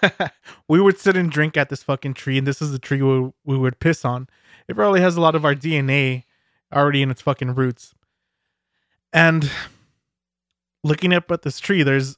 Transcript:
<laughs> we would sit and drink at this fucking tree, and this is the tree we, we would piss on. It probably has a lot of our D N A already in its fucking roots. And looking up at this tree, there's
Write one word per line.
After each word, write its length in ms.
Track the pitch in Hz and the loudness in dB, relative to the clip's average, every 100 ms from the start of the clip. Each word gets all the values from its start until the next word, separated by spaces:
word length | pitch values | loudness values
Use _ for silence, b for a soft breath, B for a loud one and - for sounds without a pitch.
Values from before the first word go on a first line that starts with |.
| 190 | -2
<laughs> 640 | - 170 - - - - | -2 -8 -8 -20 -18 0
we 120 | 160 | 4
would 180 | 196 190 | 4 2
sit 180 | 196 185 | 0 0
and 140 | 175 | 0
drink 260 | 143 156 156 | 0 0 0
at 120 | 139 | -2
this 140 | 139 | -4
fucking 300 | - 135 139 | -6 -6 -6
tree, 240 | 131 - 135 | -8 -4 -2
and 80 | 135 | -2
this 140 | 139 | -4
is 120 | 151 | -6
the 60 | 135 | -8
tree 220 | - 139 | -4 0
we, 280 | 135 131 131 - | 2 2 -2 -8
we 120 | 147 135 | -4 -2
would 220 | 127 127 | 0 0
piss 260 | 165 165 | -2 0
on. 240 | 131 123 131 b b b - | -2 -6 -10 b b b -10
It 80 | |
probably 260 | 202 208 190 | -2 2 4
has 160 | 185 170 | 2 4
a 40 | |
lot 140 | 160 | 2
of 100 | 160 | 4
our 100 | 151 | 0
D 220 | 143 151 151 | 0 -2 -2
N 120 | 135 | 0
A 340 | 139 135 127 - _ _ _ _ | 0 0 -4 -10 _ _ _ _
already 300 | 143 143 139 | 0 2 2
in 80 | 135 | 0
its 120 | 127 | -2
fucking 320 | - 135 127 | -4 -2 -4
roots. 400 | 127 131 123 - _ _ _ _ _ _ _ _ _ _ _ _ | -2 -2 -4 -14 _ _ _ _ _ _ _ _ _ _ _ _
And 360 | 160 165 160 143 B B B _ _ _ _ _ _ _ _ _ _ | 2 2 2 -2 B B B _ _ _ _ _ _ _ _ _ _
looking 300 | 151 151 185 | -4 0 2
up 160 | 180 - | 0 0
at 120 | 170 | -4
this 180 | 147 - | -6 -8
tree, 220 | - 196 | -2 0
there's 320 | 139 135 135 | 2 2 -2